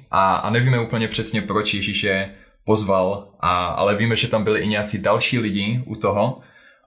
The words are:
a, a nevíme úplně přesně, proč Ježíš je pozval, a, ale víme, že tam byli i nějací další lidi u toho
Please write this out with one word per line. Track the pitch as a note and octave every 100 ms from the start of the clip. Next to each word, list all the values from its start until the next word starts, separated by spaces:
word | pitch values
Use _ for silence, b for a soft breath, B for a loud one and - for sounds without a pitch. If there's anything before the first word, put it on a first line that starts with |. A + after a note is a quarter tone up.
| -
a, | - F#2+
a | F#2 G2+
nevíme | A#2 B2+ B2+
úplně | A2+ A#2 A2+
přesně, | - A2 A2
proč | G2 G#2 G#2
Ježíš | G#2 G2+ G2+
je | G#2 F#2+ G2 B B B
pozval, | - G#2+ G2+ F#2+ F#2 G2+ G2+ _
a, | F2 F2+ F2+
ale | - G2 G#2
víme, | A#2 A2
že | A#2
tam | A2
byli | G2+ G#2+
i | F#2
nějací | G#2 G#2 G2+
další | G2+ A2+ B2 B2
lidi | G#2+ G2 G2+ A#2+ B2+
u |
toho | G#2+ G#2 F2 A2+ B2+ B B B B